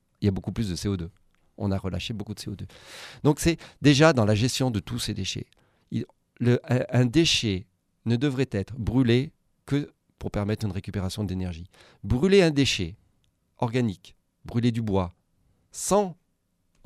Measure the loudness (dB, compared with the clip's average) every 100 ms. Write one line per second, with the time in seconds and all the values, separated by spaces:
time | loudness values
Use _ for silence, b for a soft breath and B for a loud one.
0 | _ -2 -2 -2 -6 -6 -4 -4 -4 -4
1 | -6 _ _ _ _ -6 -4 -2 -4 -6
2 | -8 -8 -10 -10 -10 -12 -14 B B B
3 | B B 0 2 0 -2 B B 4 8
4 | 6 6 4 2 2 0 -2 -2 -4 -8
5 | -6 -6 -6 -8 -12 _ _ _ -8 -8
6 | -8 _ _ -2 2 2 2 -2 0 2
7 | 4 4 2 2 0 -4 -6 _ _ _
8 | -2 0 0 0 -2 -2 -6 -6 -2 2
9 | 4 2 0 _ _ _ -4 -4 -4 _
10 | _ -12 -8 -4 -2 -2 -4 -6 -8 -6
11 | -6 -4 -4 -4 -6 -8 -14 b b b
12 | -2 0 6 6 6 4 0 0 -6 -10
13 | _ _ _ _ _ -6 -4 0 -2 -4
14 | -14 _ _ _ -6 0 0 0 0 0
15 | -2 -8 _ _ _ _ _ -8 0 2
16 | 2 -6 _ _ _ _ _ _